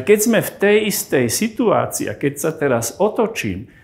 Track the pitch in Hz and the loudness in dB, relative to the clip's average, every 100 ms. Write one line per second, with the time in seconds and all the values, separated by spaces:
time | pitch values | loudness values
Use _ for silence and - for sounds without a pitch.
0 | - 208 233 214 143 - 202 208 214 190 | 4 4 4 2 0 0 2 4 2 -4
1 | - 151 117 - 220 - 226 131 - - | -2 0 0 0 -2 0 2 2 0 -4
2 | 101 104 139 139 160 160 143 120 113 - | -6 -4 -4 -2 -4 -2 0 0 -2 -2
3 | 202 - 214 - 107 92 113 - | -2 0 -4 -4 -6 -6 -10 -20